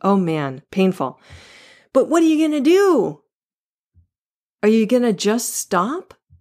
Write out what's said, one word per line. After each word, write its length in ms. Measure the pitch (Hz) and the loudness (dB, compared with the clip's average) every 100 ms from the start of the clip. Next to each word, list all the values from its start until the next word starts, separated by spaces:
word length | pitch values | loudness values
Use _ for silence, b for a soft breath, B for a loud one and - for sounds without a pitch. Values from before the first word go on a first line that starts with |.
Oh 140 | 190 196 | -2 0
man, 440 | 175 160 139 131 - | 0 -4 -6 -10 -10
painful. 500 | - 190 180 131 131 B B B B B B B | -2 -2 -2 -6 -8 B B B B B B B
But 160 | 269 - | -2 0
what 120 | 320 | 2
are 60 | 330 | 2
you 200 | 311 311 | 2 0
gonna 140 | 302 | 0
do? 600 | 269 370 403 302 160 151 _ _ _ _ _ _ _ _ _ _ _ _ _ _ | 2 4 4 2 0 -6 _ _ _ _ _ _ _ _ _ _ _ _ _ _
Are 80 | 208 | 2
you 160 | 226 214 | 2 2
gonna 280 | 247 240 | 0 0
just 420 | 190 196 226 - - | -2 -2 -2 -4 -10
stop 580 | - 180 196 339 - - _ _ | -4 -2 -2 -6 -12 -20 _ _